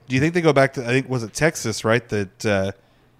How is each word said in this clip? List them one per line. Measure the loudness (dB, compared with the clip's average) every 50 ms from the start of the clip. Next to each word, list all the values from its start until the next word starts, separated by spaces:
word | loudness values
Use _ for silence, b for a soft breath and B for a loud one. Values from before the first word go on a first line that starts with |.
| _ -4
Do | -2
you | 0
think | 0 0 0
they | 2 2
go | 4 4
back | 4 2 2 0
to, | -4 -4
I | 0
think, | 0 0 0 -2
was | -4 -4 -4
it | -6 -4
Texas, | -2 0 0 0 -2 -4 -6 -6 -2 0
right, | 2 2 2 0 -2
that, | -4 -4 -4 -6 -8 -6 -2
uh, | 0 0 0 0 -2 -6 b b b b b b b b